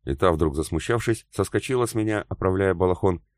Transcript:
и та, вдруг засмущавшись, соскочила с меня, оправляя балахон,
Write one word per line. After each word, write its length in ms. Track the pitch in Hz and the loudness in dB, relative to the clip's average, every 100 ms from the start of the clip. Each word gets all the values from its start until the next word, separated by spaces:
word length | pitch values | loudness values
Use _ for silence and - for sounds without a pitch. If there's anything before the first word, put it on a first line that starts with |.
| - | -6
и 100 | 69 | 0
та, 160 | 95 | 2
вдруг 240 | 80 80 71 | 2 0 0
засмущавшись, 720 | 78 80 - 117 113 113 - | -4 -4 -2 -2 0 -4 -4
соскочила 540 | - 95 107 - 127 117 | -4 -2 -2 -2 -2 0
с 100 | 110 | 0
меня, 300 | 107 107 - | 0 -2 -4
оправляя 440 | - 92 92 98 | -2 0 2 2
балахон, 480 | 87 92 90 98 87 _ | 2 2 2 0 0 _